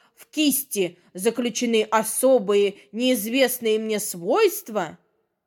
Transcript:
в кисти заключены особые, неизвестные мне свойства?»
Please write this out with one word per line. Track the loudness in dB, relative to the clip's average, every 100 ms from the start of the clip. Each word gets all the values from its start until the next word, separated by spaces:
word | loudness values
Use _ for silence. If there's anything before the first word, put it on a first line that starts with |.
| _ _
в | -10
кисти | 0 0 0 -4 -4 -4 -6 _
заключены | -4 -2 -2 -4 -2 0 0
особые, | 2 0 0 0 4 4 4 2 2 -2 _
неизвестные | -2 0 0 0 0 2 0 -2 -2
мне | -2 -4
свойства?» | -6 -8 -2 2 2 0 -6 -6 -6 -10 _ _ _ _